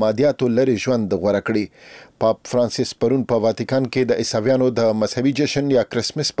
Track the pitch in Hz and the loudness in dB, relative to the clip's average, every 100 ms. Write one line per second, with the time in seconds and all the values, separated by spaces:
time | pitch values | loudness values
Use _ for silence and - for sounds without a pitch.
0 | 110 110 143 131 127 117 135 113 - 123 | 2 2 0 2 0 2 2 0 0 -2
1 | 104 95 98 101 - 110 101 _ - - | 0 -2 0 0 0 -2 -2 _ -20 -20
2 | - - 110 113 - 123 117 - 120 - | -18 -2 0 0 -2 -2 0 -2 -6 -2
3 | 117 135 120 117 110 110 113 131 127 131 | 0 0 0 0 0 -2 -2 -2 -2 0
4 | 123 117 113 117 110 131 127 117 113 110 | 0 0 -2 -2 2 2 2 2 2 2
5 | 107 - 131 139 147 143 139 127 107 120 | -2 0 0 0 0 0 2 2 0 -2
6 | 107 156 143 - | -4 -4 -4 0